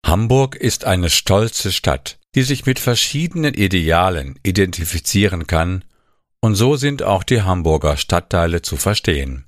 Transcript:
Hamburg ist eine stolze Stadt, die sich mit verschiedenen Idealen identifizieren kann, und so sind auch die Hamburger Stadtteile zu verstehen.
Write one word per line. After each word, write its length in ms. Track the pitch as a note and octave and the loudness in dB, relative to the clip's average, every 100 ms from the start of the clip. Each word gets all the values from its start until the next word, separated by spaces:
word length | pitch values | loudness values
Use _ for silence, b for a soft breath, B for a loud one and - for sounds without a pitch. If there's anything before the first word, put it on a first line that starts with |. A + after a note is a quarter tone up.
Hamburg 520 | - F2 A2+ C3 C3+ | 0 0 2 2 2
ist 300 | - A#2+ - | -2 -2 -2
eine 260 | - F#2 F2 | -2 0 2
stolze 600 | - - G2 A2+ - - | 0 2 2 2 -2 -4
Stadt, 460 | - - C2+ - - _ | -2 -2 -2 -6 -18 _
die 80 | C3+ | -2
sich 240 | C3 C3+ | 0 -2
mit 140 | C3+ B2+ | -2 0
verschiedenen 720 | - A#2 - C#3+ E3+ E3+ D3+ | 0 0 -2 -4 -4 -2 -2
Idealen 840 | - G2 F#2 D#2+ E2 F#2 E2+ C2+ C2 | 0 0 2 2 2 2 -2 -8 -6
identifizieren 1040 | - F#2+ F#2+ F2+ E2 E2+ - G2 G2+ F2+ | -2 0 0 -2 -6 -4 0 2 2 0
kann, 400 | D#2+ E2 E2+ F#2 - _ _ _ _ _ | -2 0 0 -4 -8 _ _ _ _ _
und 140 | A2+ | 0
so 220 | G2+ A#2+ D3 | 2 2 2
sind 260 | C#3+ C#3+ | -2 -2
auch 200 | G2+ F#2+ | 0 0
die 200 | - A#2+ | 2 0
Hamburger 520 | F#2+ F2+ D#2+ D#2 D2+ | 2 0 2 2 0
Stadtteile 680 | D2 - F2 - F#2 E2+ E2+ | -2 0 -2 0 0 0 -2
zu 120 | - | -4
verstehen. 680 | D2 G2 G#2 - D2 C2+ C2 | -4 -2 -2 0 -2 -4 -10